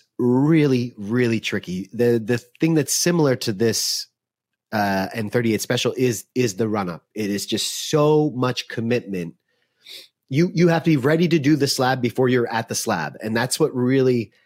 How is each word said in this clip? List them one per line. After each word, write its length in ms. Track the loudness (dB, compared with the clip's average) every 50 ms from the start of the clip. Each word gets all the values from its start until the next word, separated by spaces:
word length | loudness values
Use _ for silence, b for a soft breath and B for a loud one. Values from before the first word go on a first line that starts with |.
| -8 _ _
really, 760 | -2 0 2 2 4 4 4 4 4 4 4 2 2 0 -4 -6
really 420 | -10 -6 -2 0 0 2 2 0 -2
tricky. 500 | -2 -4 -6 -6 -6 -6 -8 -8 -8 -6 -2
The, 280 | 0 2 2 2 2 0
the 140 | 0 -2
thing 360 | -4 -4 _ _ _ 0 2 2
that's 180 | 2 0 0 -2
similar 420 | -2 0 0 2 2 2 2 2
to 140 | 0 -2 -4 -2
this, 540 | 0 0 0 0 0 -2 -4 -4 -6 -8 -12 _ _ _ _ _ _ _ _ _ _ _ _
uh, 360 | -4 -2 -2 0 0 -2 -2 -4 -6
and 180 | -8 -6 -4
thirty-eight 300 | -2 -2 0 0 0 0
special 320 | -2 -2 -2 -2 -2 -2 -2
is, 280 | 0 0 0 0 -4 -8 _ -2
is 200 | -2 -2 -2 -2
the 120 | -2 -4
run 220 | -2 -2 -2 -4 -6
up. 160 | -8 -12 -16 _ -8
It 160 | -6 -4 -4
is 160 | -4 -4 -4
just 440 | -4 -4 -4 -4 -6 -8 -8 -4 -2
so 420 | 0 2 2 4 4 2 2 0 -2
much 320 | -2 -2 -2 -2 -4 -8
commitment. 680 | -8 -8 -6 -2 -2 -2 -2 -2 -4 -6 -8 -8 -8 -12 _ B B B B B B B B B B B B B B B _ _
You, 220 | -4 0 0 0 0 2
you 140 | 2 2 4
have 140 | 2 2 2
to 60 | 2
be 80 | 2
ready 300 | 2 2 2 2 2 2
to 120 | 2 2 2
do 160 | 4 2 2
the 120 | 4 2
slab 340 | 0 0 0 0 0 0 0
before 260 | -2 -2 0 0 2 2
you're 220 | 2 2 2 0
at 160 | -2 -4 -4
the 80 | -4 -6
slab. 400 | -6 -4 -2 -2 -2 -4 -6 -8 -8
And 160 | -6 -4 -2
that's 220 | -2 -2 -2 0 0
what 140 | 0 0 0
really 560 | 0 0 2 4 4 4 4 2 0 -2 -6 _ _ _